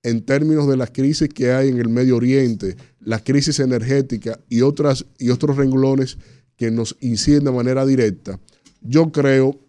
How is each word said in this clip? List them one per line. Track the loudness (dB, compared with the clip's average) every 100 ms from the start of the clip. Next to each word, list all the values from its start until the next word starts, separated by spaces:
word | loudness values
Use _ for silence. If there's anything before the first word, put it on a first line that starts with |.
en | -2 -4
términos | 0 0 2 2 2
de | 0
las | -2
crisis | -2 -2 0 -4
que | -2 0
hay | 2 0
en | 0
el | 0
Medio | 2 2 2
Oriente, | 2 2 0 -2 -8 -10 -20 _
la | -6 -6
crisis | 0 0 0 -2
energética | -2 -2 0 -2 -2 -6 -8 -12 _
y | 2
otras, | 2 2 -2 -2 -6 _
y | -2
otros | 0 0 0
renglones | 0 2 2 0 -2 -8 -20 -20 _ _
que | -4
nos | -2 -4 -6
inciden | -6 -2 2 2
de | 2
manera | 0 0 0
directa, | 2 2 0 -2 -12 -16 _ _ _ _
yo | 0 2 2
creo | 2 2 4 2 -2